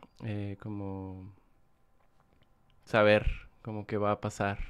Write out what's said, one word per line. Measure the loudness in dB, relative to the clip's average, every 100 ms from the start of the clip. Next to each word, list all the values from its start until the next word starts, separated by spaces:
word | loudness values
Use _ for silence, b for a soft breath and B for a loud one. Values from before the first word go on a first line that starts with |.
| -20 -12
eh, | -8 -6 -6 -8
como | -8 -8 -8 -8 -10 -12 -16 -20 _ _ _ _ _ _ _ _ _ _ _ _ _ _
saber | 0 6 8 8 4 -2 -6 -16
como | -10 -8 -4
qué | 0
va | 0
a | 0
pasar | -2 -2 -2 -2 -8